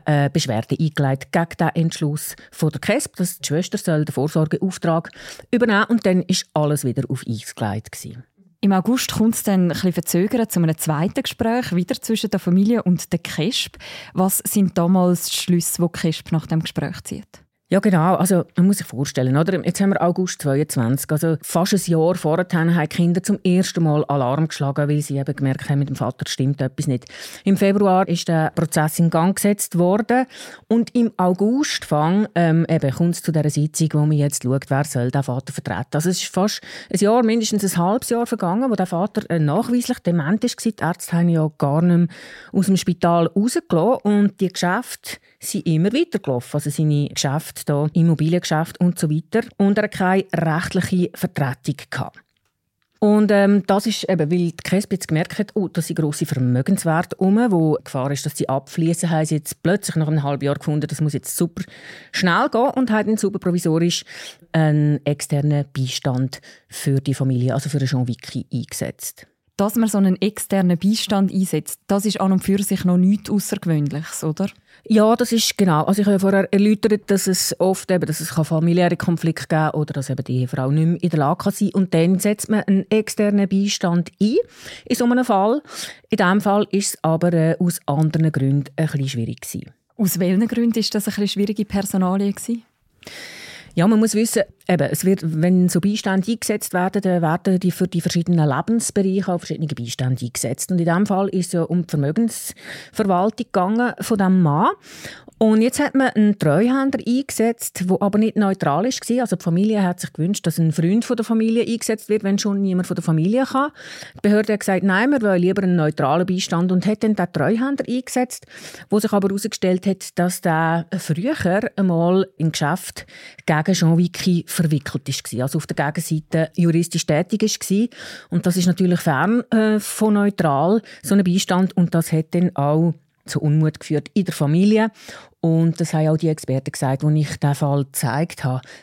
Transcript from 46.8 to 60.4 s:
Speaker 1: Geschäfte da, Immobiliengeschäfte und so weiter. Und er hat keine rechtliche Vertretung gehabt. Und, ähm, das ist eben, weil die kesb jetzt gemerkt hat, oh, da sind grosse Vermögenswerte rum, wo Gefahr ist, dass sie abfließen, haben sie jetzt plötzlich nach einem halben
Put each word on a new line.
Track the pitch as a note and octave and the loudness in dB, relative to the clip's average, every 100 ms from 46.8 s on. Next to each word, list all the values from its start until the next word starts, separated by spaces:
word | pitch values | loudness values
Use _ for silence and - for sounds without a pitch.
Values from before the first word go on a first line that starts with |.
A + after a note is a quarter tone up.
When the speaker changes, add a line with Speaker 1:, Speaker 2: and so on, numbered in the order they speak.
| D3+ D3 C#3+ | 0 2 -2
Speaker 1:
Geschäfte | - C#3+ C#3+ - - | -2 -2 -2 -6 -10
da, | - C#3+ D3+ | -4 -2 0
Immobiliengeschäfte | F3 E3 D#3+ D#3 F3 - D#3 E3 - | 2 2 2 2 0 0 -2 -2 0
und | F3+ F3 | 0 0
so | D#3+ | -2
weiter. | D3+ - A3 A3+ - | -2 -2 -4 -2 0
Und | G3 G#3 | 2 2
er | |
hat | G#3 | 0
keine | - F#3 F#3+ F#3+ | 0 0 0 0
rechtliche | D#3+ D#3+ D#3+ - F#3 - F#3 F3 | -2 0 -2 -2 -2 0 0 -2
Vertretung | - - - C#3 C3 - D3 - | -2 -6 -2 -4 -4 -6 -8 -8
gehabt. | - - - _ _ _ _ _ _ _ - | -8 -8 -12 _ _ _ _ _ _ _ 0
Und, | G#3 G#3+ G#3 | 4 4 6
ähm, | G3+ G3 G3+ - | 4 6 4 4
das | G3 A3+ | 0 0
ist | G#3 - | -4 -2
eben, | F#3 D3+ | 0 0
weil | F3+ | 0
die | E3+ - | -2 -4
kesb | - F#3 - | -2 -2 -2
jetzt | F#3 - | -6 -2
gemerkt | D#3 F3+ - | -2 -2 -4
hat, | G#3 | -4
oh, | G#3+ F3+ | -2 -2
da | - | -4
sind | D#3+ E3+ | -4 -2
grosse | D#3 D3 | -2 -2
Vermögenswerte | - - B2+ B2 C3+ G3 E3+ D#3+ F3+ - | -4 0 2 2 2 0 2 0 -2 0
rum, | F#3+ G#3 B3 | 2 4 4
wo | F3+ D#3 D3+ | 4 2 0
Gefahr | - C3+ C3 | -2 -4 -2
ist, | C#3 | -2
dass | D#3 - | -6 -4
sie | D3+ | -2
abfließen, | C3+ C#3 - E3 E3+ F3 | -2 -4 -2 0 0 0
haben | D#3+ D#3 | 0 0
sie | D#3 | -2
jetzt | - - | -4 -4
plötzlich | E3 G3+ - D#3+ | -2 0 -2 -2
nach | D#3 | 0
einem | D#3 | 0
halben | C#3 C#3+ | 0 -2